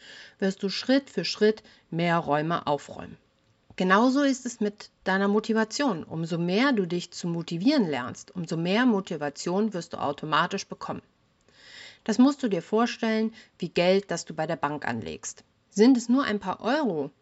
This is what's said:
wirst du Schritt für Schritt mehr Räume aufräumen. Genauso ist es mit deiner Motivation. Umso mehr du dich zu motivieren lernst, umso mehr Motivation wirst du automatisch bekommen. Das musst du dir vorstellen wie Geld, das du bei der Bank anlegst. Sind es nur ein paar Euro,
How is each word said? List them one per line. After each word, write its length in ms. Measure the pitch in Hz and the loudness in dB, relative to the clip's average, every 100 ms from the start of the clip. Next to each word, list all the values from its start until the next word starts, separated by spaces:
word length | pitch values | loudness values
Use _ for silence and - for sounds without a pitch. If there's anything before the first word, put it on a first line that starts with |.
| - - - _ | -20 -20 -20 _
wirst 220 | 196 190 | -4 -2
du 60 | 196 | -4
Schritt 420 | - - 269 277 | -4 2 2 2
für 140 | - | -6
Schritt 400 | 170 - 214 214 - - _ | -6 2 2 2 -6 -20 _
mehr 280 | 165 175 170 | -2 2 0
Räume 500 | 151 147 156 170 - | 2 0 0 -2 -2
aufräumen. 500 | 143 - - - - _ _ _ _ _ - | -4 -4 -14 -14 -18 _ _ _ _ _ -4
Genauso 440 | 185 190 254 262 | 2 4 4 4
ist 240 | 285 254 240 | 2 0 -6
es 140 | - | -4
mit 320 | 208 208 - _ - | -4 -4 -20 _ -2
deiner 220 | 190 202 | 0 2
Motivation. 760 | 208 214 220 220 - 285 175 | 0 0 0 0 0 -2 -2
Umso 340 | - 160 165 170 | -6 -6 -4 -2
mehr 360 | 170 185 277 | 0 2 2
du 120 | 233 175 | 2 0
dich 260 | 175 - | -4 -6
zu 160 | - 180 | -8 -6
motivieren 600 | 170 165 165 208 302 185 | -4 -4 -2 2 2 0
lernst, 460 | 135 123 - - - | -2 -6 -12 -14 -10
umso 220 | 165 165 | -6 -4
mehr 280 | 170 202 254 | 0 2 4
Motivation 880 | 202 190 160 147 - - 185 220 | 2 -2 -6 -6 -6 -4 0 0
wirst 200 | 190 160 | -4 -8
du 40 | - | -6
automatisch 720 | 135 143 156 151 175 196 - | -4 -4 -2 0 0 -4 -10
bekommen. 340 | 180 - - - _ _ _ _ _ - - - - | -12 -10 -10 -12 _ _ _ _ _ -20 -20 -20 -12
Das 160 | - 214 | -4 4
musst 240 | 254 285 | 4 4
du 40 | 247 | -2
dir 140 | 185 | -2
vorstellen 720 | - 214 240 - 226 220 220 - - _ | 0 0 0 0 -2 0 -2 -4 -20 _
wie 100 | 170 | -4
Geld, 420 | - 175 196 196 | 2 4 4 2
das 140 | 170 - | -6 -6
du 80 | |
bei 120 | 160 156 | -6 -4
der 100 | 165 | -2
Bank 320 | 143 147 - | -2 -4 -4
anlegst. 560 | 117 82 78 - - _ _ _ | -6 -8 -10 -12 -14 _ _ _
Sind 280 | - 226 254 | 6 6 6
es 120 | 226 | 4
nur 160 | 254 277 | 2 2
ein 140 | 208 | -2
paar 220 | 196 - | -4 -6
Euro, 500 | 214 294 277 160 143 - | -2 0 0 -2 -4 -10